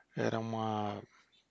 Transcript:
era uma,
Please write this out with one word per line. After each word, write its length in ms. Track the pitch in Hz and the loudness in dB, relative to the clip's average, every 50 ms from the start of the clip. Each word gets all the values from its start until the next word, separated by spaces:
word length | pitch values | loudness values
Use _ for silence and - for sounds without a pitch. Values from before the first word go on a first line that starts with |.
| - _ - | -20 _ -2
era 240 | - 117 117 113 113 | 0 2 2 2 0
uma, 640 | 113 113 113 110 110 110 107 107 104 104 104 101 98 - - - - _ _ - _ _ | 0 0 0 0 0 2 2 2 0 0 -2 -4 -8 -12 -18 -20 -20 _ _ -20 _ _